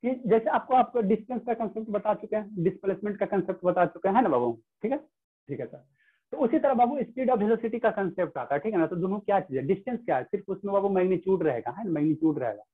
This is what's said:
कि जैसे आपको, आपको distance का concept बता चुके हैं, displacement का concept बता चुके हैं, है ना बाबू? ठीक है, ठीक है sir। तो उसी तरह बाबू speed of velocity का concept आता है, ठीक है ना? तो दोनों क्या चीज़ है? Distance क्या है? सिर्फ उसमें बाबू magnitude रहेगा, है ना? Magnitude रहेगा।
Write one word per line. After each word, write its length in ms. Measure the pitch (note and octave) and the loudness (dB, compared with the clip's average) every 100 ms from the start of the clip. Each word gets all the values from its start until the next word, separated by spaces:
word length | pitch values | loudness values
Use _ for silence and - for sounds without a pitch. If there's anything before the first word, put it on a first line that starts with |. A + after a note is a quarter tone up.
कि 200 | A#3 B3+ G#3 | -2 -4 2
जैसे 240 | A3 A3+ | 2 4
आपको, 240 | A#3+ - | -2 2
आपको 260 | B3+ A#3 A#3+ | 4 4 0
distance 420 | G3 G#3+ - A#3+ - | 2 0 0 -8 -4
का 80 | |
concept 360 | A#3 A3 A3 A3 | -4 -4 -6 -4
बता 240 | G#3 G#3+ | -4 -2
चुके 220 | G#3 G#3 G#3+ | -2 -2 -6
हैं, 260 | G3+ G#3 | -4 0
displacement 520 | E3+ F3+ G3 F#3 G#3 G3 | 0 0 -4 -2 -4 -4
का 100 | F#3 | 0
concept 380 | G3 F3+ F3 | 0 -2 -2
बता 220 | F3+ F3+ F3 | 0 2 2
चुके 220 | - F#3+ | 2 2
हैं, 80 | G3+ | 4
है 60 | |
ना 60 | A3+ | 4
बाबू? 340 | B2+ A#2+ A#2 _ _ | 2 0 -4 _ _
ठीक 100 | G#3+ | -4
है, 60 | C#4+ - _ _ _ _ | -4 -6 _ _ _ _
ठीक 120 | C#3 | -10
है 60 | B2 | -10
sir। 180 | - _ _ _ _ _ | -12 _ _ _ _ _
तो 40 | C#4+ | -2
उसी 220 | B3 E4 | 2 4
तरह 160 | C#4+ | 2
बाबू 260 | B3 A#3+ C#4+ | 4 2 2
speed 300 | A3 - B3+ | -6 -2 0
of 120 | B3 | 2
velocity 380 | G#3 A3 A3+ A#3 | 2 2 0 0
का 100 | A3 | 0
concept 480 | G#3 G3 - E3+ C#3+ | 0 -4 -2 -4 -4
आता 160 | A#2+ | -4
है, 60 | C#3+ | -2
ठीक 120 | G#3+ | 0
है 80 | G3+ | 0
ना? 60 | D#3+ | 0
तो 100 | F3 | 0
दोनों 220 | F#3 G#3 | -2 -2
क्या 220 | G3+ G3 | 0 0
चीज़ 180 | F#3 C3 | 0 -4
है? 80 | C3+ | -2
Distance 340 | F#3+ A3+ A#3+ | -2 -2 -8
क्या 120 | - C#3 | -2 -2
है? 80 | |
सिर्फ 200 | B2+ G3+ - | -2 -8 -6
उसमें 260 | F#3+ G3+ | -8 0
बाबू 140 | G3 G3 | 0 2
magnitude 540 | F#3+ F#3 F3+ F#3 F#3+ | 2 2 0 0 2
रहेगा, 280 | D#3+ A#2+ - | 2 0 -6
है 140 | F3+ | -8
ना? 60 | G#3+ | -4
Magnitude 480 | D#3 D3+ D3+ D#3+ D3 | 0 0 2 2 2
रहेगा। 240 | B2 G#2 - | -2 -6 -14